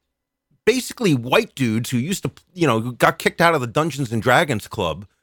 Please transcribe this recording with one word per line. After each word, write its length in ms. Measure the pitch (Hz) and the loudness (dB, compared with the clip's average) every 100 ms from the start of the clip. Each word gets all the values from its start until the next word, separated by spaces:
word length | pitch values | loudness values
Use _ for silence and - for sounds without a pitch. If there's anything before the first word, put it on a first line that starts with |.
| _ _ _ _ _ _ - | _ _ _ _ _ _ 0
basically 480 | 254 - - 208 | 0 -2 -2 2
white 420 | 135 120 147 240 - | 2 2 0 0 -2
dudes 340 | 123 110 120 | -2 -2 -2
who 80 | 123 | -4
used 260 | 147 202 | -4 -6
to, 80 | - - _ | -6 -10 _
you 140 | 180 156 | -2 0
know, 120 | 110 | 2
who 140 | 120 | -2
got 260 | 117 147 - | 0 2 2
kicked 200 | 202 - | -2 2
out 160 | 170 156 | 2 2
of 60 | |
the 60 | 120 | 0
Dungeons 440 | 143 165 139 123 | -2 -2 -2 -4
and 100 | 113 | -2
Dragons 460 | 107 131 160 107 - | 4 4 2 -2 -6
club 380 | - 87 78 101 _ | -6 -4 -6 -12 _